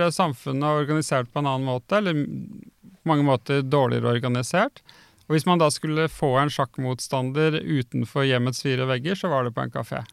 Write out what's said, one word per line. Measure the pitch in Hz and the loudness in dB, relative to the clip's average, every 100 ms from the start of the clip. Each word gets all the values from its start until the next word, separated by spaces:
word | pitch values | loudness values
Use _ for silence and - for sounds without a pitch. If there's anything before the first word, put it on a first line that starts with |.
| 175 | 2
samfunnet | 156 170 127 139 135 151 151 | 2 0 -2 -4 -2 0 0
organisert | 143 156 151 135 120 | 0 -2 0 -2 -2
på | 147 | -2
en | 143 | -2
annen | 131 135 | -2 -2
måte, | 127 - 202 | -4 -2 0
eller | 196 151 | 0 0
m-, | 139 135 - - - - - - | -2 -6 -10 -16 -20 -20 -20 -6
på | 165 | 0
mange | 147 | 2
måter | 143 127 - 139 | 4 2 0 -2
dårligere | 131 143 123 120 117 120 | 2 2 2 2 0 0
organisert. | 127 123 127 180 254 - _ - - _ - | 0 -2 0 0 0 -4 _ -20 -20 _ -2
Og | 156 | 0
hvis | 185 | 4
man | 170 | 4
da | 151 | 4
skulle | - 156 156 160 | 2 -2 0 -2
få | - 147 127 | 0 2 2
en | 147 | 2
sjakkmotstander | - 135 - 131 127 - 135 127 143 156 156 | 0 -4 -4 -4 -4 -4 -2 -2 0 0 0
utenfor | - 143 120 127 117 139 135 | 0 -2 -2 -4 -2 0 2
hjemmets | 123 123 123 | 2 0 -2
fire | 143 127 131 | -2 0 0
vegger, | 127 151 | -2 -2
så | 196 185 | -4 -2
var | 135 | 0
det | 123 | 0
på | 123 | -2
en | 120 | -4
kafé. | 131 120 135 113 | -6 -6 -8 -10